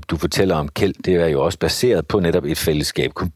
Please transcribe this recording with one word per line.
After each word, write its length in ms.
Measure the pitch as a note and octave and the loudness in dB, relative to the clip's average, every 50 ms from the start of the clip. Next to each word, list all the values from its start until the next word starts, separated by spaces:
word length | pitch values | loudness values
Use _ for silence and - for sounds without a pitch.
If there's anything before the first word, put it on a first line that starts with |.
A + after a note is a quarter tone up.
| - - | -4 -4
du 80 | E2+ D#2 | -4 -2
fortæller 380 | - D#2+ - - G2 F#2 E2+ | -2 -2 0 0 2 2 2
om 140 | D#2 D2 D2 | 0 -2 -4
Kjeld, 240 | - - G2+ - - - - | -2 0 0 0 -2 -2 -2
det 120 | F#2 F#2 | 0 2
er 120 | F2 E2+ E2 | 2 2 2
jo 160 | D2 C#2 C#2+ | 2 2 0
også 140 | E2+ - - | 0 -2 -2
baseret 480 | - D#2 - - - B2 A2 E2+ D#2 - | -2 -2 0 0 2 2 2 2 0 0
på 120 | - G#2 | 0 2
netop 260 | F2 E2 E2 F2+ - | 2 2 2 2 0
et 120 | D2+ D#2 - | -2 -4 -2
fællesskab, 560 | - E2 D#2 D2+ C#2+ - - - B1+ - - | 0 0 0 0 -2 -2 -2 -2 -4 -4 -4
kom-, 180 | - F#2 F2 - | -4 -6 -6 -8